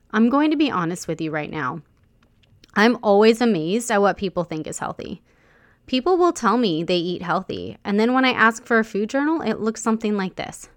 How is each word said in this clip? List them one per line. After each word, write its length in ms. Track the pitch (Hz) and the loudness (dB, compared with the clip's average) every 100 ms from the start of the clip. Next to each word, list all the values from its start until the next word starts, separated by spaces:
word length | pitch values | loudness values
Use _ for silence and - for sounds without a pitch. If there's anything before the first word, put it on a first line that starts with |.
| _ | _
I'm 180 | 214 233 | 2 4
going 200 | 277 302 | 4 2
to 60 | 302 | 2
be 140 | 294 | 0
honest 360 | 185 165 175 - | 0 -4 -4 -6
with 140 | 160 | -6
you 100 | 160 | -4
right 200 | 151 147 | -6 -6
now. 320 | 160 131 156 - _ _ _ _ _ _ _ _ | -6 -6 -8 -14 _ _ _ _ _ _ _ _
I'm 220 | - 220 240 | 2 2 4
always 400 | 214 202 220 226 | 4 6 6 6
amazed 480 | 240 185 160 214 233 | 2 0 0 -2 -2
at 100 | 208 | 2
what 160 | 202 175 | 2 0
people 280 | 196 180 | -4 -6
think 220 | 165 156 - | -6 -8 -8
is 120 | - | -8
healthy. 420 | - - - - _ _ _ _ _ _ | -8 -10 -12 -14 _ _ _ _ _ _
People 320 | - 254 285 370 | -4 -2 2 2
will 160 | 349 | 2
tell 240 | 339 - 233 | 0 0 2
me 260 | 226 156 | 2 0
they 140 | 170 180 | -2 -2
eat 240 | 170 175 | -2 -6
healthy, 560 | 175 170 185 - 90 - | -4 -4 -4 -10 -10 -12
and 160 | 202 202 | -4 0
then 140 | 226 | 2
when 100 | 254 | 2
I 80 | 262 | 2
ask 320 | 233 220 226 | 4 2 2
for 140 | - 233 | 0 0
a 60 | |
food 260 | 220 196 214 | 0 -2 -4
journal, 320 | 269 294 320 | -2 0 -2
it 180 | 214 - | -2 -4
looks 220 | 220 220 | -4 -4
something 340 | 233 220 214 208 | -2 -2 -2 -2
like 200 | 190 - | -4 -6
this. 340 | - - - | -12 -14 -20